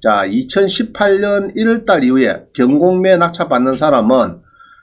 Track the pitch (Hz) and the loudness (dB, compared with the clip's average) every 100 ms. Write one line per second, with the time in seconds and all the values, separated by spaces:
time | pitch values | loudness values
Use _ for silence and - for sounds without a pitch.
0 | 113 104 98 113 127 196 196 - 226 - | 0 0 0 -4 -2 0 0 -2 -8 -2
1 | 202 196 202 202 196 - 220 226 226 170 | 0 0 0 -2 -4 -2 0 0 0 0
2 | 127 131 113 85 - - 123 147 180 185 | 2 2 0 -2 -10 -2 0 2 2 2
3 | 190 180 170 170 165 123 131 131 151 131 | 2 2 0 -2 -2 0 0 0 0 2
4 | 110 131 101 - _ _ - - | 2 2 0 -6 _ _ -20 -20